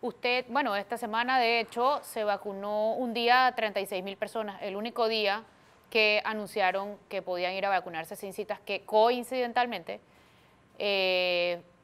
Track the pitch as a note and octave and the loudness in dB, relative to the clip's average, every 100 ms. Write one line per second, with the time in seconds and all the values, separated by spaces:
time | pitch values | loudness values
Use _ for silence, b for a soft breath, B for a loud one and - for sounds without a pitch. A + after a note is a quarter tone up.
0 | B3 - B3 B3 B3+ A#3+ C#4 G3+ G3+ A#3 | -6 -2 0 0 0 0 0 -2 -2 -6
1 | A3+ A3 A#3+ C4 A#3 A#3 A3+ A#3 B3+ C#4+ | -2 -2 2 4 4 2 0 0 2 2
2 | - - G#3 G3+ G#3 G3 G3+ G#3 A3 A3+ | -4 -4 -2 -2 -4 -8 -4 -2 0 0
3 | B3 A3+ A#3 B3+ B3+ B3 A3 G3+ G3 F#3+ | -2 0 6 6 6 2 -2 -2 -4 -6
4 | F#3+ G3 G#3 A#3 G#3+ F#3+ G3+ F#3+ A3+ A#3 | -6 -6 -6 -4 -6 -6 -8 -6 -6 -2
5 | A3+ A3+ G#3 G3+ A3 b b b _ A3+ | 0 2 0 -2 -6 b b b _ 2
6 | G#3+ G#3+ - G#3+ G#3 A3 F#3 F#3+ G3+ G3+ | 4 4 0 -6 -4 2 2 2 -4 -10
7 | _ G3+ F#3 F3+ F3+ F#3+ G3 F#3+ F3+ E3 | _ -8 -4 -2 -2 -2 0 0 -2 -10
8 | E3 G3+ G3 F#3+ G#3 G3+ - G3 - G#3+ | -10 -10 -10 -8 -8 -8 -6 -6 2 4
9 | A3+ B3 A#3+ B3+ B3 A#3 B3 G#3 E3 G#3 | 6 4 -2 -4 -2 0 0 -2 -8 -12
10 | b b b b b b b - G3+ G3 | b b b b b b b -6 -2 2
11 | F#3 F#3 F3+ F3 F3 F3 F3 _ | 2 2 2 2 0 -2 -8 _